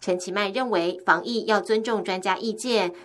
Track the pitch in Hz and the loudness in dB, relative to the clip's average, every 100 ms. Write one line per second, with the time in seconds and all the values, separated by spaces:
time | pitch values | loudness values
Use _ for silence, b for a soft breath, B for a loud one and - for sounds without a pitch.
0 | - 180 180 196 196 240 254 185 170 175 | -2 -2 -2 -2 -2 -2 0 0 0 0
1 | - 170 240 233 214 208 190 220 226 214 | 2 2 2 -2 2 2 4 0 2 -2
2 | 175 185 190 180 226 214 254 220 180 B | -2 -2 0 -2 -2 -4 0 2 0 B